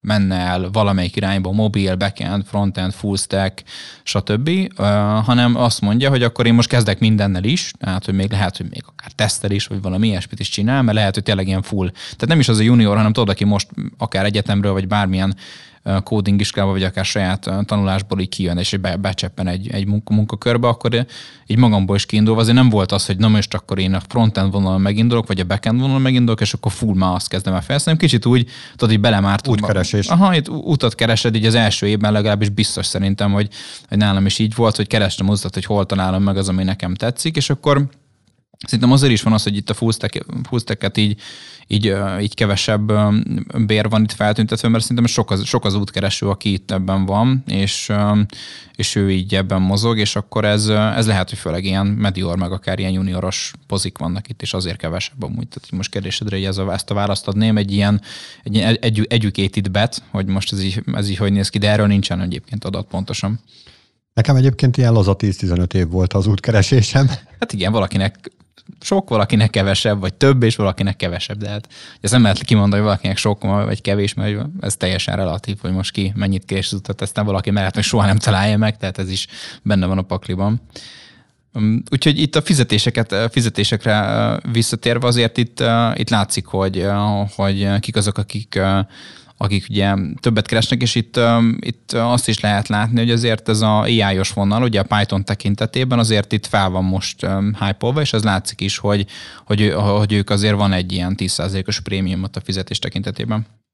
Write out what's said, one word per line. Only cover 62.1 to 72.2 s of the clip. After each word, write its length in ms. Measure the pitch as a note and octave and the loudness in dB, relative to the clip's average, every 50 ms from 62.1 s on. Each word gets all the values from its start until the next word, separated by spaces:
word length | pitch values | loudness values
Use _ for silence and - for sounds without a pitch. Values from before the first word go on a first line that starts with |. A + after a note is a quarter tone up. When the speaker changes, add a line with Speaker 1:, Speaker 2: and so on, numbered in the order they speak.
| - F#2 | -2 -2
Speaker 1:
egyébként 440 | F#2 F2+ F2 - - - A2+ G#2 - | -2 -4 -4 -6 -8 -8 -10 -8 -6
adat 220 | G2+ F#2+ F#2 F#2+ | -6 -6 -6 -8
pontosan. 520 | _ - F#2 F#2+ - A2+ - - G2 A2 A#2 _ _ - - - - - _ _ _ _ _ _ _ _ | _ -6 -6 -6 -6 -6 -4 -4 -4 -4 -4 _ _ -20 -20 -20 -20 -20 _ _ _ _ _ _ _ _
Speaker 2:
Nekem 220 | - A2 - C#3 | 0 2 4 4
egyébként 420 | C3 B2+ C3+ B2 - - B2+ A#2 | 4 4 4 2 2 2 2 4
ilyen 160 | - B2+ A#2 A2+ | 4 4 4 4
laza 220 | A2 F#2+ F#2+ G2 | 4 4 4 2
tíz-tizenöt 580 | - - G#2 F#2 - - F#2 F2 F2 F2+ E2+ - | 2 0 -2 -2 -2 -2 -2 0 0 0 0 0
év 160 | F#2+ F2+ D#2+ | 0 0 0
volt 240 | F2 F#2 F#2 F2+ - | 0 0 0 2 0
az 140 | G2+ F#2 | 0 2
útkeresésem. 800 | G#2+ G#2 F#2+ - - A2 G#2 F#2+ - C#3 B2+ G#2 - - C3 C#3 B2 - - - _ - - | 2 0 0 0 2 4 4 4 4 4 4 4 4 2 4 4 2 0 -2 -12 _ -8 -8
Speaker 1:
Hát 140 | A#3+ - - | -8 -6 -4
igen, 180 | G2+ F#2+ F#2+ | -4 -2 0
valakinek 600 | A2 A2+ F#3+ F3 - F#3+ F#3+ F#3+ - - - - _ _ _ _ _ _ _ - - _ | 2 0 0 0 0 0 -2 -2 -4 -8 -20 -20 _ _ _ _ _ _ _ -20 -20 _
sok, 280 | - - G3 F#3+ F#3+ - | -4 -2 -2 -2 0 0
valakinek 400 | A#2+ G#2+ G2+ - - G#2+ A2 G#2 | 2 2 2 4 4 2 2 4
kevesebb, 500 | - G#2+ F#2+ G2 G2 - - A2+ G#2 G2+ | 2 0 0 2 0 0 0 0 0 0
vagy 140 | F#2+ F#2+ - | -2 -6 0
több, 300 | _ - C3+ C#3 C3 A#2+ | _ 4 4 6 6 4
és 120 | A2 A2+ | 2 2
valakinek 400 | - G#2+ F#2+ F2+ - F#2+ G2 F#2+ | 2 -2 -2 0 -2 -2 -4 -2
kevesebb, 420 | _ - F2 E2+ F2 - - G2+ | _ -4 -6 -4 -6 -8 -8 -10
de 120 | G#2 G#2 G2+ | -10 -8 -8
hát 180 | G#2 G#2 - _ - - - - - _ | -8 -10 -12 _ -20 -20 -20 -20 -20 _
ezt 120 | - G2+ G2 | -2 2 4
nem 80 | D3 | 6